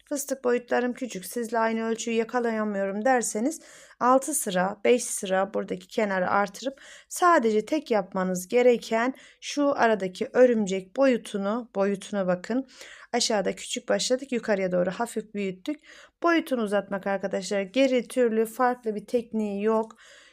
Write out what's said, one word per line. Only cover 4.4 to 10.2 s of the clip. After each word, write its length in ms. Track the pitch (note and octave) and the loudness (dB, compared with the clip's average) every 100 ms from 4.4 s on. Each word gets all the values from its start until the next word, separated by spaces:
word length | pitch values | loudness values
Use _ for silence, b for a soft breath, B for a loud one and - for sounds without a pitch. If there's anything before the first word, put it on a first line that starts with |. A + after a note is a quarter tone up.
| G#3+ F3+ F#3+ G#3 | -2 0 -2 0
beş 200 | A#3 A#3+ | 2 2
sıra 500 | - - F#3+ F#3+ G3 | 0 -6 0 0 0
buradaki 340 | G3+ G3 F#3 - | -2 -6 -8 -6
kenarı 420 | - G#3 F#3 F3+ | -2 -2 0 2
artırıp 500 | G3+ G3+ - B3 - B B B | 2 0 -4 -8 -10 B B B
sadece 580 | - F4 E4 A3+ G#3+ G#3+ | 2 4 6 4 2 0
tek 240 | D#4 D#4 | -2 0
yapmanız 580 | G#3+ F#3 F#3+ F#3 F3+ F3+ | 0 0 -2 -2 -2 0
gereken 680 | A#3+ B3 A#3 - A3+ B3 - B B | 4 6 4 2 0 0 -4 B B
şu 320 | - C#4+ C#4+ - | -6 0 0 2
aradaki 520 | A3+ G#3+ F#3+ - | 2 2 -2 -6